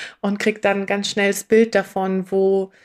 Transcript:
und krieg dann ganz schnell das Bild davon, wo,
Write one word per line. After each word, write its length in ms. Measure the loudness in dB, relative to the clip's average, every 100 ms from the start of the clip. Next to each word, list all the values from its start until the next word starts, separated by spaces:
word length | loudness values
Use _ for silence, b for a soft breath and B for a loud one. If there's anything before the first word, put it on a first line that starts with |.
| B B
und 180 | -4 -2
krieg 220 | -2 0
dann 240 | 0 0 -2
ganz 220 | -4 -4
schnell 200 | -2 0
das 140 | -2
Bild 300 | 2 4 4
davon, 560 | 2 0 -4 -2 -2 -2
wo, 400 | 0 2 2 -2 b